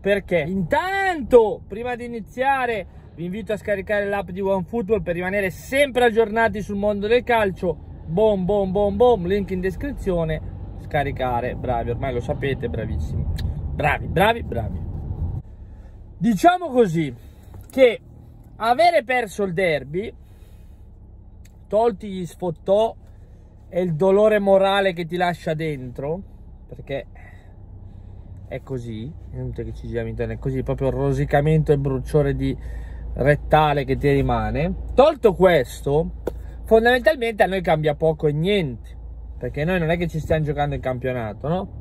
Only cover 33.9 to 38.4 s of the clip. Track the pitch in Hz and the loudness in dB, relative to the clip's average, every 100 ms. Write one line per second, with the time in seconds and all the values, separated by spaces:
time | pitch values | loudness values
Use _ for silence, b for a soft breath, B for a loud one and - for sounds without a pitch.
33.9 | 127 143 139 131 117 110 123 170 185 - | 0 4 4 2 0 0 -2 -2 -4 0
34.9 | - 294 302 220 165 185 165 120 - 139 | 6 6 6 2 6 6 6 2 -4 0
35.9 | 147 175 - - B B B - 226 233 | 0 0 -6 -8 B B B 4 6 6
36.9 | 254 240 311 226 214 185 190 175 156 151 | 4 2 2 -2 2 2 2 0 2 2
37.9 | 147 160 156 156 147 | 2 0 2 -2 0